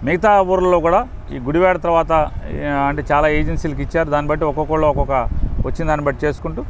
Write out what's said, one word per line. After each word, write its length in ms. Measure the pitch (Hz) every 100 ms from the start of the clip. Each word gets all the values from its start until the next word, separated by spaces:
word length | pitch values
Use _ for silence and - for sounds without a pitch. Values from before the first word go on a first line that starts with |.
మిగతా 380 | 120 170 214 208
ఊర్లలో 400 | 190 185 180 175
కూడా 280 | 165 185 247 - -
ఈ 60 | 139
గుడివాడ 380 | 123 156 185 180
తర్వాత, 360 | 175 165 160
ఆ, 180 | 160 147 - - 147 147 143 139
అంటే 160 | 147 143
చాలా 160 | 147 151
ఏజెన్సీలకు 540 | 151 156 160 165 139
ఇచ్చారు. 280 | 139 165 160
దాన్ని 180 | 147 147
బట్టి 140 | 151 156
ఒక్కొక్కళ్ళు 400 | 143 151 156 156
ఒక్కొక్క 260 | 143 139 135 117 - - - 123
వచ్చిన 220 | - 160
దాన్ని 180 | 151 143
బట్టి 200 | 127 151
చేసుకుంటూ 380 | 139 151 160 277